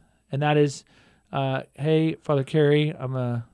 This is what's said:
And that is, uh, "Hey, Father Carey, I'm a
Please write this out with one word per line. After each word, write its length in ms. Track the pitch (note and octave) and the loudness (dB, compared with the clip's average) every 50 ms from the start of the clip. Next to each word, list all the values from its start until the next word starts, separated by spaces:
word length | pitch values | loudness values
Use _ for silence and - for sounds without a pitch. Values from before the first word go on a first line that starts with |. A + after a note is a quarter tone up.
| _ _ _ _ _ _ - | _ _ _ _ _ _ -4
And 80 | C3+ | -2
that 160 | D3 D3 D3+ | 0 2 4
is, 260 | D3+ D3 D3 C3+ - - _ _ _ _ _ _ _ _ _ | 4 4 2 0 -4 -14 _ _ _ _ _ _ _ _ _
uh, 340 | - C#3+ C#3 C3+ C3 C3+ - - _ | -6 -4 -2 -2 -4 -4 -6 -10 _
"Hey, 400 | - C#3 D#3 D#3+ D#3+ D#3+ D#3+ D#3 - _ | -6 -2 0 2 2 2 0 -2 -4 _
Father 220 | - D3+ C#3 C3+ | -2 -2 -2 -2
Carey, 500 | C3+ - D#3 D3+ C#3+ D3 D3+ D3+ D3+ D3+ - | 0 0 2 4 4 4 2 2 0 -4 -6
I'm 180 | C3+ B2+ C3 | -8 -8 -6
a 280 | C3 B2 B2 A#2+ A#2+ A#2 - | -4 -4 -4 -4 -6 -6 -10